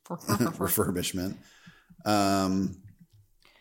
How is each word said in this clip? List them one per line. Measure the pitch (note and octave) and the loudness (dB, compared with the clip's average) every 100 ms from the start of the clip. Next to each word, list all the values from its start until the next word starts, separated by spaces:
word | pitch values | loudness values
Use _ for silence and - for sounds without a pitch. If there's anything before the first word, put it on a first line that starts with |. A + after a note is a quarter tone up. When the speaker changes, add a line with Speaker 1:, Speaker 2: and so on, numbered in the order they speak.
Speaker 1:
For, | - F3 | -12 -10
for, | - - | -4 0
for, | C#3 E3 F#2+ | 0 -2 0
for. | G#2+ | 0
Speaker 2:
<laughs> | F2+ | 0
Refurbishment. | F2+ F2 F#2 F#2 - - - - - - - | 0 -2 -4 -4 -8 -16 -20 -20 -20 -20 -8
Um, | G#2 G#2 G2 G2 F#2+ F#2+ F#2+ F#2 - - - - _ _ _ _ | 0 2 4 2 2 2 0 -4 -18 -20 -20 -20 _ _ _ _